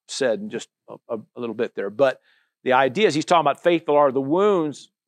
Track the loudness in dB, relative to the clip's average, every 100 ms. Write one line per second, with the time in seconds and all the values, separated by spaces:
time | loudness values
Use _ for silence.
0 | -16 -4 -2 -2 -6 -12 -12 _ -20 -20
1 | -12 -12 -12 -12 -10 -6 -6 -6 -8 0
2 | 0 -2 _ _ _ _ 0 2 2 2
3 | 0 0 2 2 2 0 0 0 2 4
4 | 4 2 -2 0 2 2 -2 -6 -16 _